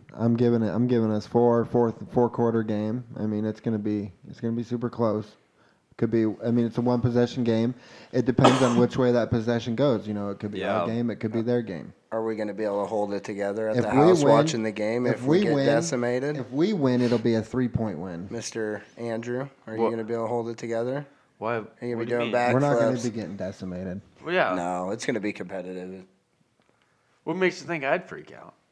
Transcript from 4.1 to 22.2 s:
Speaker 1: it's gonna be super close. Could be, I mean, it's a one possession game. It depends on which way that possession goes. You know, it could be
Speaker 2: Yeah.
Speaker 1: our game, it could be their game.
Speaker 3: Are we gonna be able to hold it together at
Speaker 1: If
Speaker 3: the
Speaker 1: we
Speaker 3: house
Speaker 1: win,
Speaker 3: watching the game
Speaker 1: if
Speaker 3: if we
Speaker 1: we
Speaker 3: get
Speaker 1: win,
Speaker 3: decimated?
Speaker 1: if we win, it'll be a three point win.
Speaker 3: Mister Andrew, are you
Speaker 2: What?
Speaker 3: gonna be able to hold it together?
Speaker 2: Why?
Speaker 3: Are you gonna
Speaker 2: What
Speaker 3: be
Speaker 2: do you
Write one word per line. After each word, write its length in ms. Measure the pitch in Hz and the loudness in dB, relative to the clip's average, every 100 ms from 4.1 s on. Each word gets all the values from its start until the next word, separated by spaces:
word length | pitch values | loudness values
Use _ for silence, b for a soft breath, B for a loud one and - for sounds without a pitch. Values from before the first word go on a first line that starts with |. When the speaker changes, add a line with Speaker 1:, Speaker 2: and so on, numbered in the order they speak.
| - - | -12 -20
Speaker 1:
it's 100 | - | -8
gonna 140 | 117 | -4
be 80 | 117 | -4
super 260 | 113 120 120 | -4 -4 -4
close. 460 | 117 113 107 107 - _ b b b _ - | 0 0 0 -4 -14 _ b b b _ -4
Could 140 | 117 | 0
be, 140 | 113 110 98 | 2 2 0
I 80 | 120 | 0
mean, 140 | 120 | 2
it's 140 | 117 123 | 2 0
a 20 | |
one 220 | 120 120 | 2 2
possession 420 | 123 120 120 135 | 2 4 2 2
game. 300 | 117 113 117 127 B B B | 2 2 0 -2 B B B
It 120 | 127 | 0
depends 380 | 120 120 127 131 | 2 6 6 6
on 160 | 127 120 | 4 4
which 180 | 120 - | 4 4
way 160 | 123 | 4
that 160 | 120 110 | 4 2
possession 460 | 120 110 120 120 | 0 0 -2 -2
goes. 340 | 113 143 110 101 | 0 2 2 -2
You 60 | |
know, 160 | 104 101 | -6 -6
it 80 | 101 | -6
could 120 | 107 | -6
be 100 | 98 | -4
Speaker 2:
Yeah. 200 | 101 95 | -2 0
Speaker 1:
our 60 | 87 | 0
game, 240 | 117 120 | -2 -2
it 60 | 101 | -4
could 140 | 110 | -4
be 100 | 113 | -2
their 180 | 113 123 | 0 -2
game. 320 | 110 82 - - _ | -2 -8 -12 -18 _
Speaker 3:
Are 140 | 110 | -4
we 120 | 113 107 | -4 -4
gonna 180 | 107 | -6
be 100 | 98 | -4
able 160 | 107 101 | -2 -2
to 40 | 98 | -2
hold 240 | 107 104 | -2 -2
it 100 | 101 | -4
together 460 | 104 98 101 104 110 | -6 -6 -4 -2 -2
at 80 | 123 | 0
Speaker 1:
If 60 | |
Speaker 3:
the 60 | 110 | 2
Speaker 1:
we 60 | 127 | 6
Speaker 3:
house 280 | 160 175 | 6 8
Speaker 1:
win, 80 | 143 | 8
Speaker 3:
watching 300 | - - 120 | 6 4 0
the 100 | 110 | -2
game 340 | 104 107 120 123 | -2 -2 0 0
Speaker 1:
if 100 | 113 | 0
Speaker 3:
if 60 | |
we 140 | 127 175 | 2 2
Speaker 1:
we 40 | |
Speaker 3:
get 100 | 190 | 4
Speaker 1:
win, 120 | 143 139 | 2 4
Speaker 3:
decimated? 720 | 143 - 127 120 123 143 151 | 2 2 -2 0 0 -2 -6
Speaker 1:
if 120 | 117 | -4
we 220 | 131 190 | 0 0
win, 300 | 196 135 123 | 2 2 4
it'll 160 | 120 117 | 4 2
be 160 | 120 | 2
a 80 | 113 | 0
three 260 | 107 127 123 | 0 -2 -2
point 300 | - 110 78 | -2 -4 -6
win. 300 | 92 85 95 | -8 -10 -10
Speaker 3:
Mister 520 | 117 107 117 107 104 - - | -10 -8 -6 -6 -6 -10 -12
Andrew, 500 | 117 113 117 123 139 - - | -8 -6 -6 -6 -8 -12 -10
are 100 | 110 | -2
you 60 | |
Speaker 2:
What? 80 | 113 | 0
Speaker 3:
gonna 140 | 113 | -2
be 100 | 110 | -4
able 100 | 117 | -4
to 40 | 113 | -2
hold 200 | 120 117 | -4 -4
it 80 | 113 | -8
together? 500 | 117 113 123 139 143 b b _ | -6 -4 -4 -6 -8 b b _
Speaker 2:
Why? 200 | 110 117 | -4 -4
Speaker 3:
Are 20 | |
you 80 | 104 - | -6 -10
gonna 140 | 123 117 | -8 -6
Speaker 2:
What 20 | |
Speaker 3:
be 40 | 113 | -2
Speaker 2:
do 60 | |
you 60 | 120 | -2